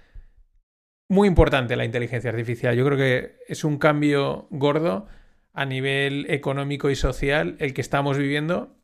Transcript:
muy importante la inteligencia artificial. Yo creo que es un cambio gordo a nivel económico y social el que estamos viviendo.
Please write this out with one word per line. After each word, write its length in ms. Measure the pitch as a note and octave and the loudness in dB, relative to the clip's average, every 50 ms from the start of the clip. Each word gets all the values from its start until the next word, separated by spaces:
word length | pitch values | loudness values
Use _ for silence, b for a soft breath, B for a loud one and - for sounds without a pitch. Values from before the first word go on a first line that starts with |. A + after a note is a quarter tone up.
| b b b b b b b b - _ _ _ _ _ _ _ _ _ _ _ _ | b b b b b b b b -20 _ _ _ _ _ _ _ _ _ _ _ _
muy 200 | - F#3 G3 G#3 | 2 4 6 6
importante 480 | G3+ E3 E3 D#3+ D3 C#3+ C3+ B2 A#2+ B2 | 6 6 6 4 6 4 0 0 0 -2
la 100 | B2 A#2+ | -2 -2
inteligencia 460 | A#2 A#2 B2 A#2+ A2+ B2 A2+ G#2+ A#2+ | -2 -2 -4 -4 -4 -4 -4 -4 -4
artificial. 440 | A2 A#2+ A2+ A#2+ A#2 - - B2 A#2+ | -4 -4 -4 -4 -4 -2 0 2 2
Yo 80 | A#2+ C3 | 4 2
creo 140 | C#3+ C#3+ | 2 2
que 380 | C3 C3+ C3 B2 B2+ - - - - - | 2 2 2 2 0 -2 -6 -16 -16 -12
es 160 | - E3 - - | -12 -8 -4 -2
un 140 | D3+ D3 | -2 0
cambio 680 | C3+ - D3+ D3 D3 D3 D3 D3 C#3 C#3 C#3 C#3 C3+ - - | 2 2 2 4 4 2 2 2 2 0 0 -4 -6 -8 -10
gordo 560 | - C3+ C#3 D3 D3 D#3 D#3+ F3 F#3+ G3 G#3 b b b b b b b b b - | -4 0 0 2 2 2 0 0 -2 -4 -6 b b b b b b b b b -8
a 120 | D#3+ C#3 | -6 -4
nivel 600 | C3+ C3 C3 C3 C#3 C3+ C3+ C#3 C#3 C#3 C#3+ - - | -4 -4 -2 -2 0 0 0 0 -2 -2 -4 -4 -2
económico 600 | D#3+ C#3 - C#3+ C3+ C#3+ C#3 C#3 C#3+ C3 D3 C#3+ | -4 -2 -2 -2 -2 -2 -2 -4 -4 -2 0 0
y 60 | C#3 | 0
social 640 | - - C#3 B2+ - - C#3 C#3+ D#3 E3 F3+ F3 - | 0 0 -2 -2 0 0 0 0 0 0 -2 -4 -4
el 160 | D#3+ C3+ B2+ | -4 -4 -4
que 60 | C3+ | -4
estamos 360 | A#2+ - - C#3 C#3+ C#3+ C#3 | -4 -2 0 0 0 2 0
viviendo. 580 | C#3 C#3+ C#3 C#3+ D3 D3+ D#3+ F3+ G#3 B3 - - _ | 0 0 0 0 -2 -2 -2 -2 -4 -4 -8 -14 _